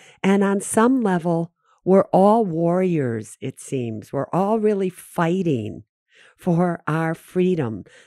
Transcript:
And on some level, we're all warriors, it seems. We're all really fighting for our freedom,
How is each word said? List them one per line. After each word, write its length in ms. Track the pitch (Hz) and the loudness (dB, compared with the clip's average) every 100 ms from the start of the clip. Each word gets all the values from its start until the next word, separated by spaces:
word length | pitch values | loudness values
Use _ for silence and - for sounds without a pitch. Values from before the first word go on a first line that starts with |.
| - _ | -20 _
And 200 | 190 202 | 0 2
on 160 | 196 202 | 2 -2
some 420 | - - 233 262 | -2 2 2 2
level, 520 | 214 180 170 165 170 _ _ _ 175 | 0 0 0 -2 -4 _ _ _ 2
we're 200 | 190 - | 2 4
all 380 | 175 202 226 202 | 4 4 4 2
warriors, 920 | 160 170 180 185 160 127 113 107 - | 0 0 2 0 0 0 -4 -8 -10
it 200 | 131 - | -10 -10
seems. 520 | - 135 117 110 101 | -8 -6 -6 -8 -8
We're 160 | 139 135 | -6 -4
all 240 | 170 196 226 | -2 0 0
really 320 | 208 202 190 | 0 0 -2
fighting 920 | - - - 165 190 170 127 104 - - _ _ _ - _ | -6 -12 -2 0 0 0 -2 -4 -10 -18 _ _ _ -20 _
for 460 | - 170 180 170 - | -2 0 0 -2 -4
our 260 | 156 160 | -4 -2
freedom, 680 | 165 - 185 185 175 120 104 - - | -6 -6 -2 0 0 -2 -6 -12 -20